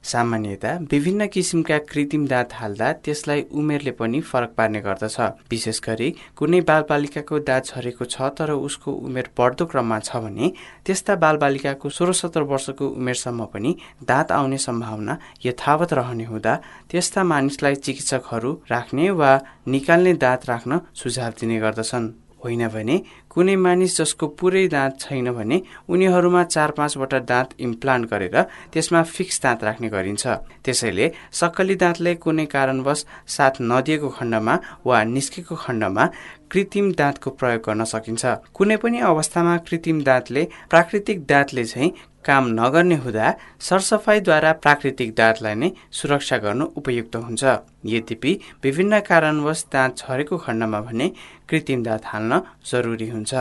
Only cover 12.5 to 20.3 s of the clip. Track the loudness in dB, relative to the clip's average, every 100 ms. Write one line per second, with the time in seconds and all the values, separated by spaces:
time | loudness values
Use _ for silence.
12.5 | -2 -4 -4 -4 -2 -4 -4 -4 -6 -6
13.5 | -4 -2 -4 -8 -12 0 2 4 2 0
14.5 | -2 -4 -4 -6 -8 -6 -8 -10 -8 -6
15.5 | -4 0 2 2 0 -2 -6 -6 -4 -2
16.5 | -2 -4 -20 -6 -4 -2 0 2 2 0
17.5 | 0 0 0 -4 -6 -4 -4 -4 -4 -4
18.5 | -6 -4 -4 -2 0 0 4 6 4 2
19.5 | -12 -2 -2 4 4 6 4 2